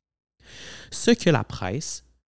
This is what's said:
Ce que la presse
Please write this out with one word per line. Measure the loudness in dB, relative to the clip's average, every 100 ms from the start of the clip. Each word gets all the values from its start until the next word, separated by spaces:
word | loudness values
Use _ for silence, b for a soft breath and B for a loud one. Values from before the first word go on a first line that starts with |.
| _ _ _ _ B B B B B
Ce | 0 2
que | 4 4
la | 2
presse | 0 -6 -6 -6 -6 -10 _ _